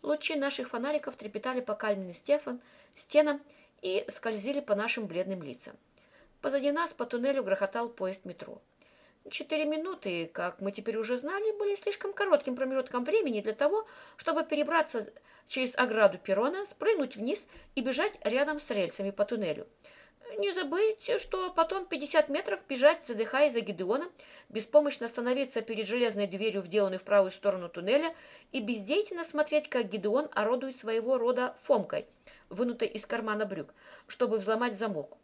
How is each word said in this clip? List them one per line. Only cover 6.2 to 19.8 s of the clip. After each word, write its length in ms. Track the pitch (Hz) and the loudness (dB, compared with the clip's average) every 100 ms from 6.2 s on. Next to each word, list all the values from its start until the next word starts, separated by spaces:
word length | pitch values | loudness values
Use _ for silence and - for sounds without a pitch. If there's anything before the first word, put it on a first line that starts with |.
| - _ | -20 _
Позади 320 | - 277 269 | -2 2 2
нас 220 | 294 339 | 0 -2
по 100 | - | -4
туннелю 400 | 240 240 254 269 | -4 0 2 2
грохотал 460 | 196 190 196 240 233 | 2 0 0 0 -4
поезд 340 | 233 185 190 | -4 -6 -6
метро. 360 | 180 170 - - _ _ - _ _ _ - | -10 -12 -12 -14 _ _ -20 _ _ _ -12
Четыре 360 | - 285 311 302 | -10 -4 0 0
минуты, 600 | 311 330 370 196 175 165 | 0 -4 -6 -4 -4 -4
как 280 | - 180 - | -4 -6 -4
мы 120 | 196 | -6
теперь 240 | 202 208 220 | -4 -4 -2
уже 220 | 220 247 | -2 -2
знали, 380 | 277 381 427 415 | -2 -2 0 0
были 160 | 415 | 0
слишком 400 | 403 - 403 392 | 0 -2 -4 -6
коротким 420 | 403 403 311 - 247 | -2 4 4 4 -4
промежутком 480 | 262 269 254 247 | -2 -2 -2 -4
времени 360 | 247 427 330 220 | 2 2 2 -2
для 120 | 208 | -4
того, 320 | 214 285 415 440 - - - | 2 2 2 -2 -14 -20 -8
чтобы 280 | - 311 | -2 0
перебраться 680 | 311 302 294 330 302 233 208 - _ - _ | 0 0 2 2 2 -2 -6 -12 _ -20 _
через 300 | - 254 - | -4 -2 0
ограду 420 | 247 220 208 185 | 0 6 4 4
перрона, 460 | - 190 247 381 | 0 2 2 0
спрыгнуть 520 | 403 - 415 415 262 208 | -6 -2 2 2 0 -2
вниз 320 | 226 415 - - - | -4 -4 -6 -18 -10
и 80 | - | -4
бежать 300 | 254 262 403 - | -2 0 -2 0
рядом 380 | - 247 294 302 | -2 2 0 0
с 100 | - | -4
рельсами 400 | 214 170 - 196 | -2 -2 -2 -6
по 160 | 196 202 | -2 -2
туннелю. 400 | 233 190 147 - _ | 0 -2 -4 -8 _